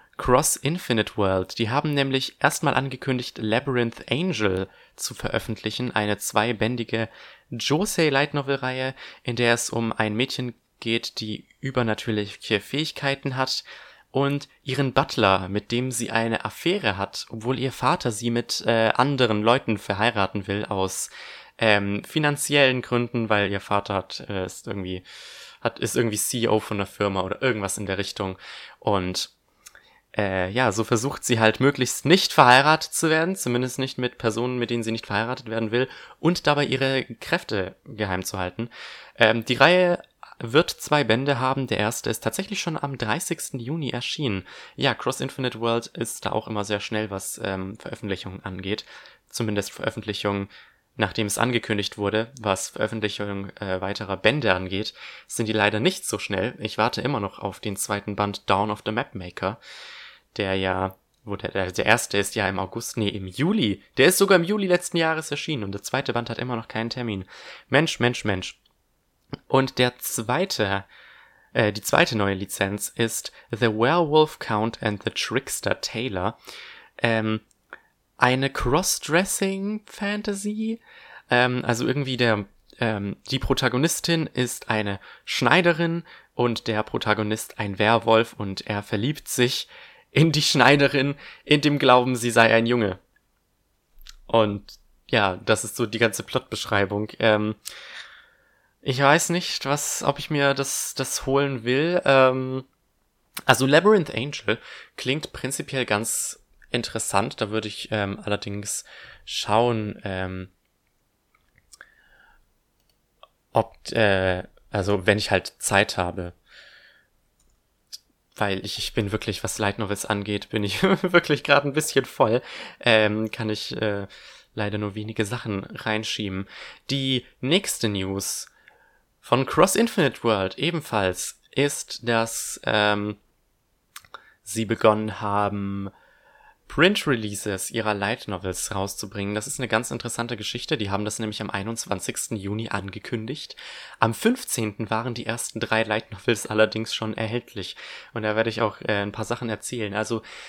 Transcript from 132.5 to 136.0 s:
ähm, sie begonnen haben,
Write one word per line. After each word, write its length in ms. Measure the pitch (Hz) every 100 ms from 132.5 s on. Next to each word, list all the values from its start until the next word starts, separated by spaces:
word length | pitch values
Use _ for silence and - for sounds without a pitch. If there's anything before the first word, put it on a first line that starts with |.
| -
ähm, 520 | - 107 104 104 104 101 _ _ _ _ _ _ _ - _ - - _
sie 220 | - 113
begonnen 560 | 104 113 110 107 107 -
haben, 680 | 107 101 101 101 98 98 98 -